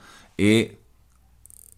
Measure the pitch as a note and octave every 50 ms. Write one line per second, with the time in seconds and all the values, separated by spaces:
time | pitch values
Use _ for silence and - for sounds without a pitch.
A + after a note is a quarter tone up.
0 | - - - - - _ - - G2 G#2 A2 A2+ - - - - _ _ _ _
1 | _ _ _ _ _ _ _ _ _ - - - - - _